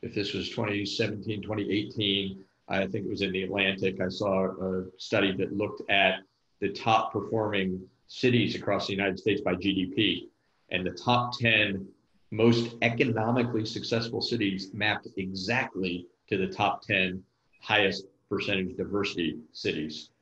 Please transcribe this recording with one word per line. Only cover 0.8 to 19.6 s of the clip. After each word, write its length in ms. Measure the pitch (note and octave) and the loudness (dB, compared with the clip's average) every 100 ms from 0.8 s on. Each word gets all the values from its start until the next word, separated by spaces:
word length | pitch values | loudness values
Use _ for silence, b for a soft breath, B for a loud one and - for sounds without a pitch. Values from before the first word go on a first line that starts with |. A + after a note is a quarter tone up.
seventeen, 600 | G2+ - A2 G#2 G#2+ G#2+ | -2 0 -2 -2 -6 -6
twenty 280 | F#2+ G#2+ G2+ | -4 -4 0
eighteen. 720 | G2 G2+ - G#2 G2 G2 F#2+ B B - | 0 -2 -2 2 2 0 -6 B B -4
I 200 | F#2+ F#2+ | -2 0
think 180 | G#2 F#2+ | -2 -4
it 40 | |
was 120 | F#2+ | -2
in 100 | G2 | 0
The 120 | F#2 | 0
Atlantic. 580 | F#2 G2 F#2+ F#2+ F#2+ F#2+ | -2 2 2 2 0 0
I 80 | F#2+ | -4
saw 380 | F#2+ G#2 F#2+ F#2+ | 0 0 2 0
a 380 | - F#2+ F#2 F#2 - | -2 -4 -4 -6 -12
study 380 | - A2 G2 F#2 | -2 2 2 0
that 180 | F#2 G2+ | -2 -2
looked 320 | G#2 - - | -4 -4 0
at 300 | G2+ F#2+ F#2 - _ _ _ | 4 4 2 -6 _ _ _
the 100 | G2+ | -4
top 440 | - - A2+ - | -2 4 4 4
performing 680 | A2 G2 A2+ G#2+ G2+ F#2+ F#2 F#2 _ _ | -4 -2 0 0 0 0 -2 -8 _ _
cities 480 | - B2+ A#2+ G#2 - | 0 4 4 2 0
across 320 | - G2 - | 0 -2 0
the 60 | |
United 260 | G2 G2+ F#2+ | 0 0 2
States 220 | - G2+ | 2 2
by 120 | - | 2
G 220 | F#2 G2 F#2+ | 0 2 0
D 180 | F2+ - | 0 2
P, 340 | G#2 E2+ - _ _ _ _ | 2 2 -6 _ _ _ _
and 120 | F#2 | -4
the 60 | F#2 | -4
top 480 | F2+ - B2 A#2+ - | -4 2 2 2 0
ten 500 | A#2 A2 G#2 F#2+ - - _ _ _ | 2 4 2 -2 -8 -18 _ _ _
most 460 | G#2+ A#2 A#2 - - | 4 6 6 2 0
economically 840 | A#2+ A#2+ C3+ A2 A2 A#2+ B2 A2+ | 0 2 2 2 2 2 2 0
successful 580 | G#2+ - - A#2 A2+ A2+ | -2 -6 -2 -2 0 -4
cities 500 | - A2+ G2+ F#2+ F#2+ | -2 0 0 -2 -6
mapped 340 | - G#2 G2+ - - | -2 0 -2 -4 -8
exactly 880 | F#2+ F#2+ F#2 A#2+ C3 F#2 F#2 F2+ - _ _ | -6 -6 -2 -2 -2 -4 -4 -4 -8 _ _
to 80 | G2+ | -2
the 100 | F#2 | -2
top 340 | - G2+ - | 0 0 0
ten 420 | - G2+ F#2 F#2 - _ _ _ | 0 0 2 -2 -10 _ _ _
highest 440 | - G#2+ G2 - - _ _ | 0 4 4 0 -10 _ _
percentage 480 | G2 - G2 F2+ F2 | -4 0 0 -2 -4
diversity 600 | F#2 G2+ F#2+ - E2 D2+ - | -4 -2 -2 0 -2 -2 -12
cities 580 | - | -6